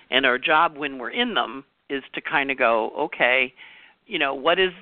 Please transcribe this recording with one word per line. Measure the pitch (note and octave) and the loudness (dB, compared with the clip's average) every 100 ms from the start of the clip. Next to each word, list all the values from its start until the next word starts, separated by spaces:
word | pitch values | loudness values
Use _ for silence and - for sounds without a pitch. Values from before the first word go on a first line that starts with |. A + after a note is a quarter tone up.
| - | -4
And | C3 | 2
our | C3+ B2 | 2 2
job | C3 D#3 E3 D3 | 2 4 2 0
when | D3 C3+ | -8 -8
we're | A#2 | -8
in | - B3 | -4 -2
them | E3 A2+ C3 - _ - | -2 -2 -6 -16 _ -8
is | C#3 - | -8 -8
to | - | -12
kinda | - D#3 C#3 | -4 -2 -2
go, | C3 B2 A2+ A2 - | 0 2 2 0 -4
"Okay, | D#3 - B2+ C3 B2+ - - - - _ - | -6 0 2 2 0 -6 -20 -20 -20 _ -10
you | F#3+ | -4
know, | C#3+ | -2
what | C3+ C#3 F3+ | -2 0 2
is, | F#3 F3 | 2 -2